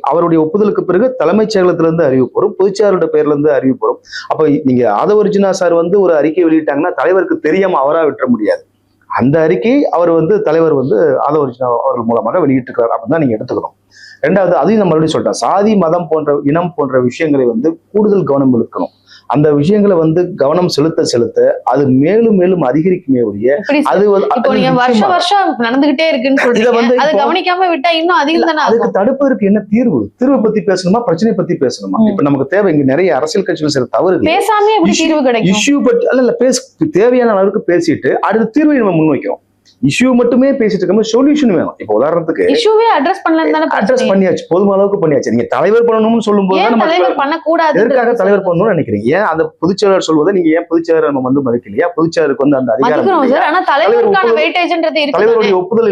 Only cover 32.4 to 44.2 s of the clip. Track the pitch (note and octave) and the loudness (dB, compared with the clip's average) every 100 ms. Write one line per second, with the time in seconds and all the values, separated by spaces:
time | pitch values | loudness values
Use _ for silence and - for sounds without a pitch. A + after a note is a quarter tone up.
32.4 | C3+ F#3+ G3+ D3+ C3+ C#3 F#3 C3+ D3+ G3+ | 0 0 2 2 2 2 0 0 -2 -2
33.4 | F#3 D#3+ D3+ C#3 A#2+ A2+ F3 F3+ - F4+ | -4 -4 -2 -2 -2 0 0 0 0 0
34.4 | - G#4 G#4 G#4+ E4 - D#4+ D4+ B3+ A#3 | 0 0 2 2 0 0 0 0 0 0
35.4 | F3 G#3 C4+ C#4+ B3+ A#3 - B3+ A#3+ - | 0 0 0 0 2 0 0 0 0 0
36.4 | B3+ B3+ - - D#3 E3+ A#3+ B3+ A#3 G3 | 0 0 -6 -6 -2 2 2 2 2 2
37.4 | G3 G3 - E3+ E3 C#3 - - F3+ G#3+ | 0 0 0 0 0 -2 -2 -2 0 0
38.4 | A3 D4 D4+ C#4 G#3 E3 D#3 C3 G2 - | 0 0 2 2 2 0 0 0 -4 -10
39.4 | _ _ _ _ C#3+ - B3+ A#3+ A#3+ B3 | _ _ _ _ -2 0 2 2 2 2
40.4 | C4+ C4+ G#3+ F#3+ F3+ G#3+ G#3+ A#3 C#4+ D4 | 2 2 0 -2 0 0 0 2 2 2
41.4 | A#3+ D#3+ F#2+ - G2+ G#2+ C#3+ E3+ D#3+ - | 2 0 -2 -6 -2 0 0 0 -2 -2
42.4 | - F4+ G#4+ A4 A4+ E4+ D4+ F#4 E4+ D#4+ | 0 0 2 2 2 2 0 -2 -2 0
43.4 | D#4 D#4 D#4 - G#3 B3 G#3 F#3+ | 0 -2 -2 -2 0 0 2 2